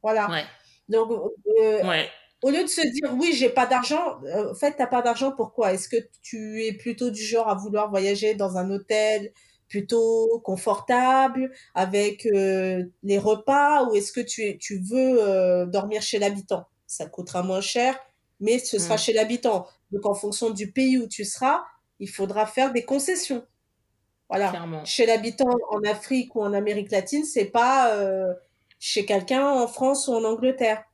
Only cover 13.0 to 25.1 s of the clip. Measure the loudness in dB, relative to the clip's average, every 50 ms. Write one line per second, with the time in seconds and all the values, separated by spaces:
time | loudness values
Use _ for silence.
13 | -2 0 0 2 4 2 2 2 2 2 4 6 6 6 4 4 4 4 2 0
14 | 0 0 -6 -6 -6 -6 -6 -6 -4 -6 -6 -6 -10 -10 -8 -8 -6 -2 0 2
15 | 2 4 4 4 4 4 2 2 4 4 2 2 0 0 -2 -2 -2 -2 -4 -4
16 | -4 -4 -2 0 0 0 -2 -4 -6 -4 -6 -6 -6 _ _ _ _ _ -10 -10
17 | -10 -12 -10 -12 -12 -8 -6 -4 -4 -2 -2 -2 -4 -2 -2 2 2 2 0 -2
18 | -8 _ _ _ _ _ _ _ 0 2 2 2 0 -2 -4 -2 0 0 0 0
19 | 0 0 2 2 2 0 -2 -2 0 0 0 0 -4 -6 _ _ _ _ -8 -4
20 | -2 -2 -2 -2 -4 -6 -6 -2 -4 -4 -4 -4 -8 -6 -2 0 2 4 4 2
21 | 0 -2 -8 -10 -8 -8 -6 -2 0 2 2 0 -2 -8 -18 _ _ _ _ _
22 | -14 -12 -6 -6 -4 -2 0 0 -2 0 2 0 0 0 0 -4 -2 0 -2 -2
23 | 0 -2 -2 -2 -2 -4 -6 -6 -8 _ _ _ _ _ _ _ _ _ _ _
24 | _ _ _ _ _ _ -2 0 0 0 -2 -4 -8 -8 -10 -10 -8 -6 0 2
25 | 4 4